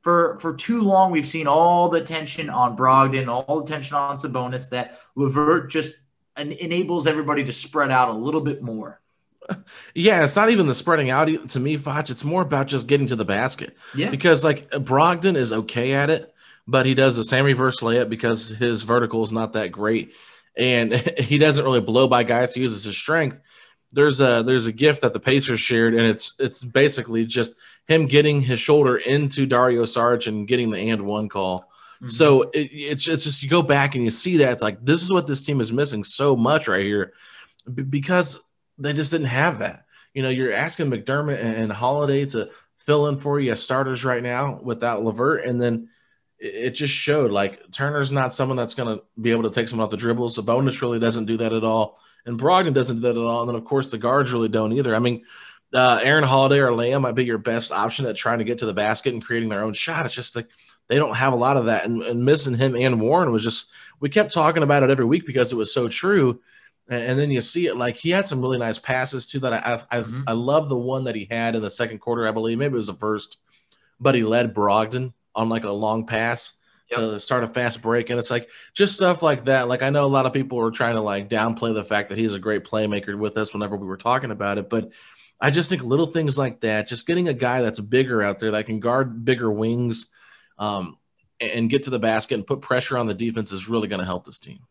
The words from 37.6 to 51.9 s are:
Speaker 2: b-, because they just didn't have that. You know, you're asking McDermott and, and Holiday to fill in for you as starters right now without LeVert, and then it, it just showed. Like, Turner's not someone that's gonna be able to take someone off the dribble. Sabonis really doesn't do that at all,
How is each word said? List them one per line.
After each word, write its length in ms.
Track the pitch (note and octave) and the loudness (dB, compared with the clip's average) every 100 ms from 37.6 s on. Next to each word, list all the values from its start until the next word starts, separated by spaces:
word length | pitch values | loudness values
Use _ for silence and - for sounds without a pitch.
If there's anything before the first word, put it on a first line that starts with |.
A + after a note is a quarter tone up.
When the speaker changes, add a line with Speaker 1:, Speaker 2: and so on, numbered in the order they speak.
| - | -14
Speaker 2:
b-, 80 | B2 | -8
because 580 | C3+ C#3 C#3 F3+ D#3 - _ _ _ _ | -4 -4 0 0 0 -6 _ _ _ _
they 160 | C#3+ | -4
just 160 | D3 D3 | -2 -2
didn't 160 | D#3+ C#3 | -2 -2
have 300 | B2+ E3 A#2+ | 2 0 0
that. 280 | G#2 - _ _ _ | -8 -8 _ _ _
You 80 | C3+ | -6
know, 80 | C3 | -2
you're 240 | B2+ C3 | -2 -2
asking 380 | G#2 D#3 - D3+ | -2 -4 -4 -4
McDermott 480 | A#2 G2+ C#3 D3 C3 | -4 -2 -4 -2 -4
and, 120 | A2+ A2+ | -4 -4
and 160 | A2 | -4
Holiday 540 | G2+ B2 C#3+ D3 C#3 C#3 | -2 -2 0 0 0 0
to 240 | A#2+ G2+ - _ _ | -4 -8 -12 _ _
fill 300 | - D3 D3 | 0 2 2
in 100 | C#3 | -2
for 220 | C#3+ C#3+ | -2 -2
you 140 | C3 | 0
as 100 | A2 | -2
starters 420 | - C3 C3+ B2+ B2+ | -2 -2 0 -2 -2
right 160 | A#2+ | -2
now 380 | B2 B2 C#3 - | -2 -4 -4 -6
without 420 | B2 A#2 A#2+ A2 | -8 -4 -2 -2
LeVert, 420 | A2+ G#2 C3 D3+ F2+ | -4 0 0 0 -2
and 140 | B2 | -2
then 300 | A#2+ A#2 A#2 _ _ _ _ _ | 0 -2 -8 _ _ _ _ _
it, 80 | G#2+ | -12
it 220 | G2 B2 C3+ | -6 -6 -4
just 180 | D3 | -4
showed. 380 | - - D3+ B2 | -2 0 2 2
Like, 400 | G2+ G2 F#2+ - | 2 -2 -4 -18
Turner's 400 | - C#3 D3 C3+ | -6 -4 -2 0
not 220 | C#3 C3 C3 | 0 -2 -2
someone 200 | C3 B2+ | -2 -2
that's 200 | A#2 - | -4 -4
gonna 240 | A#2+ G#2+ _ - | -4 -6 _ -4
be 120 | A2+ | 0
able 120 | A#2 | 0
to 60 | A2+ | 0
take 180 | B2 A#2 | -2 -2
someone 180 | A2+ G#2+ | -2 -4
off 40 | |
the 80 | G2 | -2
dribble. 320 | A#2 A#2 A#2+ | -2 -2 -2
Sabonis 500 | A2+ G2+ A#2+ C3+ C3 | -4 -2 0 0 -2
really 160 | B2 A#2 | -4 0
doesn't 260 | A#2 A2+ G#2+ | 0 -2 -2
do 120 | A2+ | -2
that 160 | A2+ | 0
at 100 | A2+ | 0
all, 360 | A2 A2 G#2 | 0 0 -2